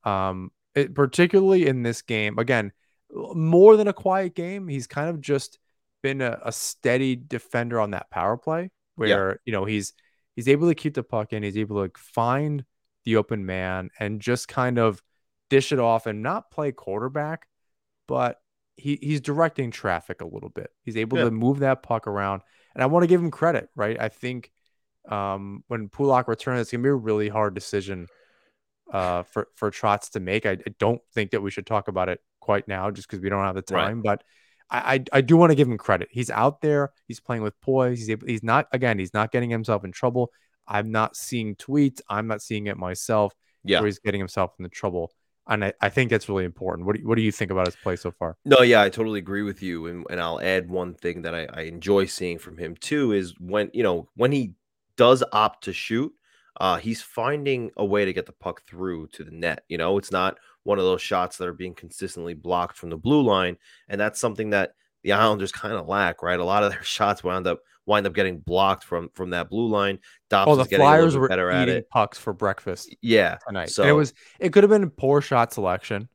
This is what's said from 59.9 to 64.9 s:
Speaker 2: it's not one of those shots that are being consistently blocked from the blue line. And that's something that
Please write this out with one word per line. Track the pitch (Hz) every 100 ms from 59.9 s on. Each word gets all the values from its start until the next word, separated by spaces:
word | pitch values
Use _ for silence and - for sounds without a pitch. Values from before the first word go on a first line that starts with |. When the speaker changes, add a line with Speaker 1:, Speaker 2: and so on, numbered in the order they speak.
| 101
Speaker 2:
it's | -
not | 95 92 - _ _
one | - 101
of |
those | 92 92
shots | - 98 90 -
that | 90
are |
being | 80 90
consistently | 85 82 - 95 - 85
blocked | 82 85 87 87 -
from | 87
the | 82
blue | 104 147
line. | 123 98 90 85 _ _ _
And | 101
that's | 107 -
something | 120 104 107
that | 101 95 _ _